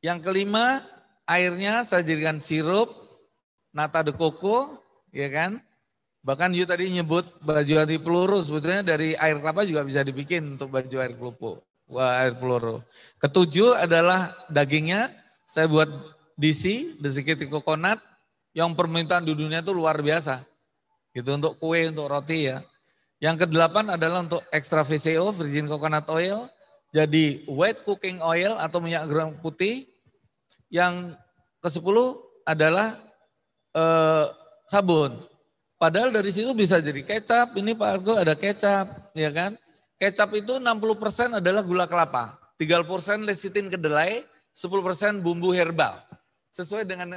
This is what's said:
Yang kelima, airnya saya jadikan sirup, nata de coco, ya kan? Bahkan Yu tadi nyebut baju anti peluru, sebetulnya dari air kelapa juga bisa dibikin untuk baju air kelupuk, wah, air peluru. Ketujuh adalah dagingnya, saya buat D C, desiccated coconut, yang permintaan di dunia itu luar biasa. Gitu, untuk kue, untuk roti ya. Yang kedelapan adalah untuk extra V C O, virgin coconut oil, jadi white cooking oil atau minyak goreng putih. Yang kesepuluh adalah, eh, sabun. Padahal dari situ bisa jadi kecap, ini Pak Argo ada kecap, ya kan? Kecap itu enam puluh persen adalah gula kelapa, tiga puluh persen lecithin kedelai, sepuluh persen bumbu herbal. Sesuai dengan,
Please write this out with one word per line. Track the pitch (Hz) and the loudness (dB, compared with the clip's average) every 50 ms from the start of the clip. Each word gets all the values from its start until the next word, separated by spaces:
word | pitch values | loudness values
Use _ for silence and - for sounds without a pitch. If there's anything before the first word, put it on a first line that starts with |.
Yang | - 160 175 170 156 | -4 -4 -6 -4 -4
kelima, | 185 190 190 196 202 208 220 233 247 262 269 - - - - _ _ _ _ _ - | -2 -2 -2 -2 0 0 2 2 2 0 0 -4 -12 -20 -20 _ _ _ _ _ 0
airnya | 170 175 180 180 175 180 196 202 220 233 240 | 2 2 2 2 0 -2 -2 -2 0 -2 -2
saya | 220 196 175 | 0 0 0
jadikan | 175 156 160 151 156 156 156 151 | 2 0 -2 -2 0 -2 -4 -4
sirup, | 139 - 156 156 156 156 185 202 233 233 - - - - - _ _ _ _ _ _ _ _ _ _ _ | -6 -4 -2 -2 0 2 2 2 2 0 -4 -20 -20 -20 -20 _ _ _ _ _ _ _ _ _ _ _
nata | _ 147 151 151 - 165 | _ -4 -4 -2 0 0
de | 160 151 | 0 0
coco, | 143 - 165 156 151 - - 196 220 247 277 294 294 - _ _ _ _ _ _ - | 0 0 0 0 0 0 -2 0 0 0 0 -2 -10 -20 _ _ _ _ _ _ -8
ya | 143 139 139 | -8 -6 -4
kan? | 135 151 165 185 208 254 _ _ _ _ _ _ _ _ _ _ _ _ | -2 -2 -2 -2 -4 -8 _ _ _ _ _ _ _ _ _ _ _ _
Bahkan | _ 135 139 139 175 180 | _ -4 -2 0 0 0
Yu | 180 175 180 | 2 0 0
tadi | 170 180 175 180 190 | 0 0 -2 -2 -2
nyebut | 180 180 170 156 160 170 180 170 _ - | -2 -2 -2 0 0 0 0 -2 _ -10
baju | - 151 156 151 147 143 156 156 | -4 0 2 2 2 4 4 4
anti | 156 151 160 | 4 2 0
peluru, | 160 160 165 170 175 180 190 196 202 | -2 0 0 2 2 4 4 2 2
sebetulnya | 170 147 147 156 143 160 180 202 | 0 -2 -4 -4 -2 0 -2 0
dari | 202 175 160 151 156 160 160 | 0 0 0 2 0 -2 0
air | - 156 160 151 147 | 2 2 2 2 0
kelapa | 143 156 156 185 | -2 -2 0 0
juga | 214 196 160 151 143 | 0 0 0 -2 -2
bisa | 139 135 143 | 0 0 0
dibikin | 135 135 131 135 143 143 175 170 156 147 139 131 | 0 0 -4 -8 -6 -4 -4 -4 -4 -6 -10 -10
untuk | 139 135 135 | -10 -4 -4
baju | 131 127 131 127 131 | -4 -4 -4 -6 -6
air | 127 123 120 | -6 -6 -6
kelupuk, | 117 120 123 117 _ - 113 87 - _ _ _ _ _ | -10 -12 -14 -12 _ -10 -10 -10 -10 _ _ _ _ _
wah, | _ 117 123 131 127 123 127 131 | _ -4 -2 0 2 2 2 2
air | 127 117 | 0 0
peluru. | 120 123 127 123 120 117 113 113 120 120 _ _ - - - _ _ | -2 -2 -2 0 0 -2 -4 -6 -8 -12 _ _ -20 -20 -20 _ _
Ketujuh | - 147 - 190 180 165 139 170 214 247 247 - | -2 2 4 4 4 4 4 4 6 6 6 4
adalah | 175 165 165 165 170 175 185 185 185 165 - - - - | 4 4 6 6 6 6 4 2 0 -4 -8 -16 -14 -2
dagingnya, | 156 147 143 135 143 156 156 160 180 202 233 262 - - _ _ _ _ _ | 2 2 2 4 2 0 0 0 0 0 -2 -4 -6 -16 _ _ _ _ _
saya | _ - 160 160 160 | _ 0 2 2 4
buat | 151 156 156 151 139 139 131 - - _ _ _ _ | 6 4 4 4 0 -14 -14 -16 -20 _ _ _ _
D | - 147 156 | 0 2 2
C, | 151 147 - 185 208 240 302 349 311 151 | 2 2 0 -2 -2 -2 -4 -8 -10 -8
desiccated | 143 143 131 143 135 143 160 147 151 | -6 -6 -4 -4 -2 -2 -4 -4 -4
coconut, | 135 147 151 - - 156 156 165 190 220 214 _ _ _ _ _ _ _ _ _ _ | -6 -6 -4 -2 -2 -2 0 0 0 -2 -2 _ _ _ _ _ _ _ _ _ _
yang | _ 156 170 170 165 | _ -2 0 0 2
permintaan | 143 175 165 165 170 165 156 180 175 | 0 -2 0 0 -2 0 0 0 0
di | 170 156 | 0 -2
dunia | 151 147 156 156 156 165 | -2 -2 -2 -4 -4 -4
itu | 165 175 | -4 -2
luar | 196 175 160 160 156 156 | -2 0 0 0 0 0
biasa. | 147 147 156 170 156 143 131 127 131 _ _ _ _ _ _ _ _ _ _ _ _ _ _ | 0 0 0 0 -2 -4 -8 -8 -10 _ _ _ _ _ _ _ _ _ _ _ _ _ _
Gitu, | 127 120 131 | -8 -4 -4
untuk | 139 143 147 160 - _ | -2 0 -2 -2 -4 _
kue, | 165 160 165 170 160 160 | -4 0 0 0 0 0
untuk | 160 156 147 143 | -2 -6 -6 -4
roti | 143 143 139 147 165 160 151 135 | -4 -4 -4 -2 -2 -2 0 -2
ya. | 131 135 - _ _ _ _ _ _ _ _ _ _ _ | -4 -6 -12 _ _ _ _ _ _ _ _ _ _ _
Yang | 143 156 165 160 180 170 | 0 0 2 2 0 2
kedelapan | 156 160 165 165 165 208 214 208 180 170 | 4 4 4 4 4 0 0 0 -2 0
adalah | 160 160 175 180 | 0 0 0 -2
untuk | 175 160 170 160 - - | -2 -2 -4 -6 -4 -2
extra | - 156 139 - 165 156 151 | -4 -4 -2 0 0 0 2
V | 135 156 151 | 2 0 0
C | - 160 160 | 0 0 2
O, | 160 180 202 | 2 2 0
virgin | 214 180 165 143 139 151 151 147 | -2 -4 -6 -4 -2 -4 -2 -2
coconut | 151 147 147 156 151 151 151 - | -4 -4 -2 -2 -2 -2 -2 -2
oil, | 160 160 175 190 202 214 247 262 _ _ _ _ _ _ _ _ | -2 0 0 -2 -2 -6 -8 -12 _ _ _ _ _ _ _ _
jadi | - 156 156 151 147 160 160 151 139 - - - | 2 2 2 4 4 4 4 4 0 -4 -8 -8
white | 139 131 175 208 226 220 - | -2 0 0 0 0 -2 -4
cooking | 208 202 196 - 190 185 180 | -6 -4 -4 -4 -8 -6 -4
oil | 160 165 165 170 180 202 226 190 | -2 0 0 2 0 0 -2 -2
atau | 156 165 160 175 | -4 -4 -4 -4
minyak | 170 165 165 165 156 156 | -4 -2 -4 -4 -2 -2
goreng | 147 156 160 160 151 143 | -2 -2 -2 -2 -6 -8
putih. | 165 160 151 _ 180 202 233 262 269 _ _ _ _ _ _ _ _ _ _ _ _ _ _ _ _ _ | -8 -10 -4 _ -2 -2 -2 -4 -10 _ _ _ _ _ _ _ _ _ _ _ _ _ _ _ _ _
Yang | - 170 175 180 175 180 180 175 156 - _ _ _ _ _ _ _ _ - | 0 2 2 2 0 -4 -8 -12 -14 -18 _ _ _ _ _ _ _ _ -6
kesepuluh | 175 143 170 160 185 202 226 247 254 - - - - _ _ _ | -4 -4 -2 -2 2 4 4 2 2 -2 -8 -16 -20 _ _ _
adalah, | - 160 156 156 156 165 190 214 220 220 - - - _ _ _ _ _ _ _ _ _ _ _ _ | -4 0 4 4 4 4 2 0 -2 -4 -10 -18 -20 _ _ _ _ _ _ _ _ _ _ _ _
eh, | _ 160 160 165 165 165 160 156 160 156 151 - - - - - - _ _ - | _ 0 2 4 4 4 4 4 4 2 2 0 -4 -12 -20 -20 -20 _ _ 0
sabun. | - 202 202 180 170 156 147 135 120 117 - - _ _ _ _ _ _ _ _ _ _ | 0 2 4 4 4 4 4 2 -2 -8 -16 -20 _ _ _ _ _ _ _ _ _ _
Padahal | - 165 160 196 233 262 | 2 2 4 4 0 2
dari | 226 214 196 202 185 | 2 0 0 0 -2
situ | 196 220 254 262 220 | -2 -2 -2 2 2
bisa | 208 170 190 170 | 2 4 4 2
jadi | 156 147 143 143 135 | 2 0 -6 -6 -6
kecap, | - 208 220 214 - 233 240 240 240 240 | -6 -6 -6 0 2 2 2 2 2 -2
ini | 196 196 214 | -4 -2 -2
Pak | 226 220 208 | -2 0 0
Argo | 208 196 196 185 202 226 214 | 0 0 0 0 0 2 4
ada | 180 160 156 | 4 2 2
kecap, | 147 - 202 202 202 - 202 202 196 190 190 - - - - _ | 2 0 -4 -2 0 2 2 2 2 0 -4 -8 -18 -20 -14 _
ya | 160 156 151 | -2 -2 -2
kan? | 143 165 175 196 214 - _ _ _ _ _ _ _ | 0 -2 -2 -2 -4 -10 _ _ _ _ _ _ _
Kecap | _ 190 202 196 202 208 202 208 | _ -2 -2 2 2 0 2 2
itu | 214 202 214 254 262 | -4 -2 -2 -4 -2
enam | 254 240 226 | 0 0 0
puluh | 214 208 220 220 214 | 0 0 -2 -2 0
persen | 214 214 - - 240 247 233 208 | -2 -4 0 0 -2 0 0 0
adalah | 175 175 190 214 | 2 2 2 2
gula | 202 180 180 180 180 | 0 0 0 0 0
kelapa, | 170 170 175 165 160 - 123 117 110 - - _ _ _ _ | 2 2 2 2 2 0 -4 -4 -6 -12 -20 _ _ _ _
tiga | 165 151 170 170 | 0 2 2 2
puluh | 170 160 185 185 | 2 0 -4 -6
persen | - 190 202 214 | -2 -2 -4 -2
lecithin | 214 208 202 - - 196 185 208 202 190 | -2 -4 -4 -4 -6 -4 -4 -4 -4 -4
kedelai, | 175 185 160 156 151 147 160 185 214 240 - _ _ _ _ _ | -6 -4 -2 0 2 2 0 0 -2 -6 -10 _ _ _ _ _
sepuluh | _ - - 175 185 196 | _ -12 -10 -4 -4 -2
persen | 180 185 180 - 202 208 208 202 | -2 -2 -4 -2 -2 -2 -2 0
bumbu | 175 170 175 170 175 185 180 | -2 -2 -2 0 0 0 2
herbal. | 180 170 165 170 160 147 110 92 - - _ - _ _ _ _ _ _ _ | 2 2 0 2 0 0 0 0 -8 -16 _ -20 _ _ _ _ _ _ _
Sesuai | _ - 180 151 202 214 | _ -14 -12 -8 -6 -8
dengan, | 220 185 185 180 180 175 180 | -6 -6 -8 -10 -10 -12 -12